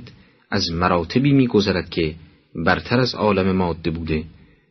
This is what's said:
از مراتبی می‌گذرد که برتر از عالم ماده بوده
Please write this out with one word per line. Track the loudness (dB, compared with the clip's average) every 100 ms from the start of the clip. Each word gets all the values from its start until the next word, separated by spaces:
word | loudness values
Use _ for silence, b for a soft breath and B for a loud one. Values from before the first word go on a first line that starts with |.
| -4 -20 b b b
از | -4 -2
مراتبی | -2 0 0 0 0 4
می‌گذرد | 4 4 2 2 0 -2
که | -2 -2 -4 b b b -4 0
برتر | 0 0 0
از | 0 0
عالم | 0 2 2 0
ماده | 0 -2 -4
بوده | -4 -4 -4 -6 b b b b